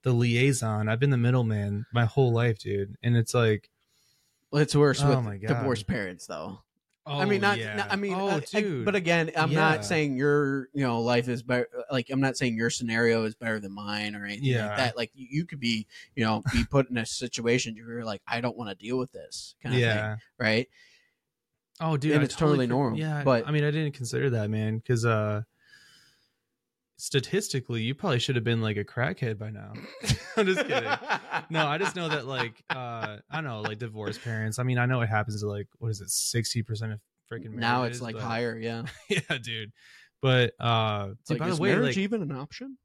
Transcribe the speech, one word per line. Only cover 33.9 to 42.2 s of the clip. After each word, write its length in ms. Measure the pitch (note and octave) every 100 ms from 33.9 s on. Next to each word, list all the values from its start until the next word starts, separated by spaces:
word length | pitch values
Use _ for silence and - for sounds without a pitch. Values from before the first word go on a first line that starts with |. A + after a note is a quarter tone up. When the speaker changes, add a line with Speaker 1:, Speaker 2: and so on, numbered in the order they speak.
| G#2+ G#2 G#2+
Speaker 1:
parents. 360 | A#2 A2 A2 G#2+
I 40 |
mean, 140 | B2+ B2
I 80 | B2
know 160 | B2+
it 60 | A2+
happens 300 | G#2+ G#2+ G#2+
to, 60 | G#2
like, 200 | G2+ G2 _
what 100 | A#2
is 120 | G2+
it, 80 | F#2
sixty 540 | - - A#2 A2 A#2+
percent 300 | A2 G#2+ A2
of 80 | G#2+ _ _ _
freaking 200 | A#2 B2
Speaker 2:
Now 300 | A2+ A#2 B2
it's, 160 | A#2+ A#2+
Speaker 1:
marriages, 20 |
Speaker 2:
like, 160 | A#2+ A2+
Speaker 1:
but 20 |
Speaker 2:
higher, 380 | A#2 A#2 A#2+ A2+
yeah. 280 | A2+ A2+ A#2 -
Speaker 1:
<laughs> 120 | -
Yeah, 280 | F#3+ - C#3
dude. 320 | A#2+ A2+ G#2+ _ - - - _
But, 320 | C3 B2+ A#2+ -
uh, 560 | A#2 A#2 A2 G#2 G2 G#2
Speaker 2:
It's 60 | -
Speaker 1:
dude, 80 | D#3+
Speaker 2:
like, 0 |
Speaker 1:
by 100 | -
Speaker 2:
"Is 80 | E3+
Speaker 1:
the 40 |
way, 140 | E3+ G3
Speaker 2:
marriage 220 | - D#3
Speaker 1:
like 0 |
Speaker 2:
even 240 | G3 A3+